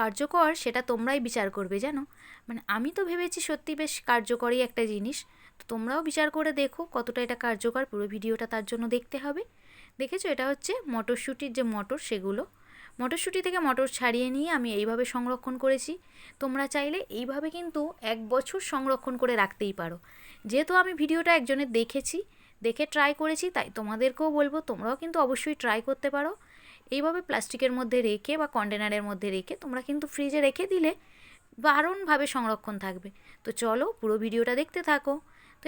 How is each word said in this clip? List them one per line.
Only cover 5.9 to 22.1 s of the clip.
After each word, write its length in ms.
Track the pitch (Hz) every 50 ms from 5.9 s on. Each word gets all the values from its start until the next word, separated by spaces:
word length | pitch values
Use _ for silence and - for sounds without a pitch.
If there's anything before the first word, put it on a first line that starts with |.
| 269 311
বিচার 260 | 320 311 - 311 302 302
করে 200 | - 311 311 311
দেখো 300 | 285 285 277 269 - - 330 - -
কতটা 240 | 254 233 233 226 247 247
এটা 100 | 240 240 240 -
কার্যকর, 380 | 240 226 208 - 233 233 254 269 -
পুরো 140 | - 208 208 202 208
ভিডিওটা 320 | 214 196 226 226 220 233
তার 180 | 226 233 220 208 -
জন্য 140 | 240 233 233 226
দেখতে 280 | 233 247 247 - - 269
হবে। 240 | 269 285 285 339 466 - _ _ - - - - - - _ -
দেখেছো, 280 | 269 262 359 381 - 359 277
এটা 100 | 247 254 269
হচ্ছে 220 | 277 - - - 427 508 403 294
মটরশুঁটির 640 | 240 226 214 - 247 240 - - 262 - 294 269
যে 100 | 226 254 254 226 220
মটর, 240 | 208 202 202 269 302 - -
সেগুলো। 340 | 226 196 185 196 196 214 311 - _ _ - - - - - - - -
মটরশুঁটি 400 | 247 247 320 330 - 381 370 370 359
থেকে 120 | 370 359 370 320
মটর 200 | 277 254 247 269 254 -
ছাড়িয়ে 320 | - 247 240 233 240 254 254
নিয়ে 180 | 262 277 302 339 330 277
আমি 100 | 240 233 214 202
এইভাবে 260 | 208 226 233 233 247 247 -
সংরক্ষণ 400 | 247 240 247 254 247 - 262 254 247
করেছি। 340 | 269 262 269 262 - - 330 370 _ - - - - - - -
তোমরা 220 | 277 269 254 269 277 277 -
চাইলে 240 | 294 285 294 311 381 - - - 220
এইভাবে 300 | 247 247 269 285 302 320 311
কিন্তু 240 | 349 349 339 - 302 294 320 - - 226 220
এক 60 | 226 226 220 214
বছর 280 | 247 269 262 - - 381 370 -
সংরক্ষণ 420 | - 269 262 269 262 262 - 269 254 247
করে 120 | 254 247 240 220
রাখতেই 320 | 196 190 - - 208 196 190 -
পারো। 160 | 170 165 170 170 - - - - - - - - - 208
যেহেতু 220 | 220 269 311 - 359 370
আমি 100 | 359 370 359 -
ভিডিওটা 320 | 302 294 320 330 330 339 339 320
একজনের 320 | 247 240 269 269 285 254 226 226
দেখেছি, 400 | 233 233 - 277 277 -